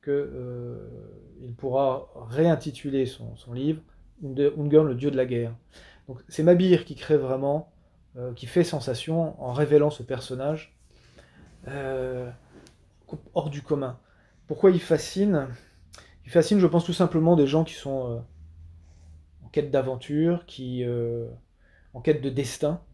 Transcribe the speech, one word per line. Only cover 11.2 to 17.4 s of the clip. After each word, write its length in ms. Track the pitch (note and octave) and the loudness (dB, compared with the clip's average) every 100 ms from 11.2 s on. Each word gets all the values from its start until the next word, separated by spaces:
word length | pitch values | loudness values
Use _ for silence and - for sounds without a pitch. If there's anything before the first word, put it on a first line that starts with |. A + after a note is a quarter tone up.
| _ _ - _ - | _ _ -20 _ -14
euh, 600 | C#3 C3+ C3 B2+ B2+ B2 A#2+ _ - - _ _ _ _ D#3 - | -10 -6 -6 -4 -6 -10 -14 _ -20 -20 _ _ _ _ -16 -6
hors 160 | - D3+ | -4 -4
du 120 | C#3+ | -8
commun. 360 | - C#3+ C3 B2 _ _ _ _ _ | -6 -4 -4 -10 _ _ _ _ _
Pourquoi 240 | D3+ G3 | 4 4
il 100 | F3 | 4
fascine ? 680 | - D#3+ - - G3+ E3+ C3+ A#2+ - _ - - - - - | 2 -2 -2 -2 2 2 -2 -10 -20 _ -20 -20 -20 -20 0
Il 40 | |
fascine, 260 | F3 D#3 G#3 | 2 4 6
je 80 | F3+ | 6
pense, 180 | E3+ | 4
tout 80 | E3+ | 0
simplement 420 | E3+ E3+ E3+ E3 | 0 2 4 4
des 100 | F3 | 6